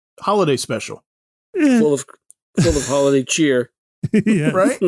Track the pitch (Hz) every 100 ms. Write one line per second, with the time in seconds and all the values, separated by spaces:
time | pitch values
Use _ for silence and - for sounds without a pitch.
0 | _ _ - 208 160 127 - 110 - 104
1 | _ _ _ _ _ 381 302 240 151 139
2 | - - _ _ _ - 165 147 120 139
3 | 139 139 127 - 151 123 120 _ _ _
4 | - 214 214 202 151 185 202 -